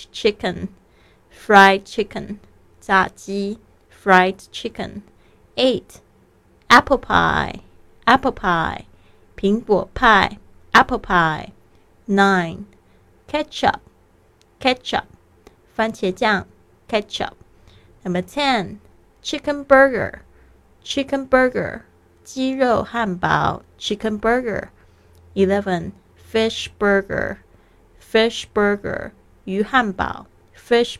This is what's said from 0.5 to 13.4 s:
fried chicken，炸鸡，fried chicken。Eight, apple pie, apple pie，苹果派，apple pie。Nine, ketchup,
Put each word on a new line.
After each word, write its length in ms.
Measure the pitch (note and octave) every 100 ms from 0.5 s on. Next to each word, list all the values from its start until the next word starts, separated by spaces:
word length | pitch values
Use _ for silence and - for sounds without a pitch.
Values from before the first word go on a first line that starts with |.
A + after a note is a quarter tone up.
| F3 F2 - _ _ _ _ _
fried 540 | - - G3+ G3 G3
chicken， 540 | G3 - G#3 - G3+ G#3 - _ _ _
炸 280 | - G3 -
鸡， 500 | - - G3 G3+ A3 _ _ _
fried 480 | _ G#3 F#3 F#3 F#3+ -
chicken。 520 | - A3+ - - G3+ - _ _ _ _ -
Eight, 440 | C4 A#3+ - - _ _ _ _ _ _ _
apple 300 | A#3+ C4+ C#4
pie, 640 | - F#3 E3 D3 - - - - - _ -
apple 260 | B3+ A3
pie， 540 | G#3 G3+ E3 D#3+ - - - - _ _ -
苹 240 | G3 A3
果 280 | A#3+ G3 -
派， 440 | - B3 G3+ - - - - -
apple 260 | - B3 B3
pie。 540 | - F#3 D#3+ D3+ - - _ _ _ _ -
Nine, 580 | G3+ G3 F#3+ E3+ - G3+ _ _ _ _ _ -
ketchup, 520 | D4+